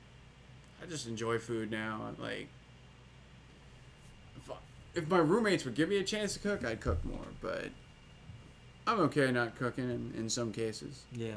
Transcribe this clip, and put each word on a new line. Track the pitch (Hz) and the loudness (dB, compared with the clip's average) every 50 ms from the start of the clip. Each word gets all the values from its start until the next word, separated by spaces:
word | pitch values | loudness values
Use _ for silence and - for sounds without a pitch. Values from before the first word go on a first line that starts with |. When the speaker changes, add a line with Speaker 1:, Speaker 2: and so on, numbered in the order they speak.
| - - - - - - - - - - - - - - - - | -20 -20 -20 -20 -20 -20 -20 -20 -20 -20 -20 -20 -20 -20 -18 -14
Speaker 1:
I | - 180 | -12 -8
just | 165 139 123 | -8 -6 -6
enjoy | 117 117 107 113 113 117 113 | -4 -4 -2 0 2 0 0
food | 113 117 117 113 110 107 | 0 0 -2 -2 -2 -2
now. | 110 110 110 110 110 107 113 113 | -4 -4 -2 -2 -4 -4 -6 -8
I'm | 117 120 | -8 -8
like, | 120 113 107 101 104 - - - - - - - - - - - - - - - - - - - - - - - - - - - - - - - - - - - - - - | -6 -6 -6 -6 -8 -12 -16 -20 -20 -20 -20 -20 -20 -20 -20 -20 -20 -20 -20 -20 -20 -20 -20 -20 -20 -20 -20 -20 -20 -20 -20 -20 -20 -20 -20 -20 -20 -20 -20 -20 -18 -18 -16
if, | - - - 131 - - - - - - - - | -16 -12 -12 -12 -14 -14 -18 -18 -18 -14 -8 -6
if | 175 160 151 | -4 0 4
my | 190 180 | 6 8
roommates | 160 147 185 240 226 208 180 151 - | 8 8 8 6 6 6 4 4 2
would | 131 110 | 0 2
give | 131 160 170 | 2 2 4
me | 202 196 | 4 2
a | 190 | 0
chance | 196 214 208 214 202 - | 0 -2 -2 -2 -2 -2
to | - | -2
cook, | - 202 202 196 139 | -2 -2 0 0 0
I'd | 117 113 - | -2 -2 -2
cook | - 127 117 - - | 0 0 2 2 0
more. | - 95 - - - 101 - | -2 -4 -6 -8 -10 -10 -8
But | - - - - - - - - - - - - - - - - - - - - - - - - - - - - - | -6 -4 -4 -4 -4 -8 -10 -12 -20 -20 -20 -20 -20 -20 -20 -20 -18 -18 -18 -18 -18 -20 -20 -20 -20 -20 -16 -6 0
I'm | - 233 208 | 0 4 4
okay | 165 143 - 151 139 131 | 4 4 6 4 4 4
not | 123 123 120 113 110 - | 4 4 2 0 -2 -2
cooking | 131 120 - - 127 123 | -2 -2 0 0 -2 -2
in, | 120 120 117 117 - | -2 -2 -4 -4 -4
in | 113 113 110 | -4 -2 -2
some | - 127 120 113 | 0 0 -2 -2
cases. | 101 113 113 110 110 - - - - - - - | -2 -2 -2 -2 -2 -6 -10 -12 -12 -14 -14 -12
Speaker 2:
Yeah. | 123 120 113 110 110 | -8 -6 -4 -4 -4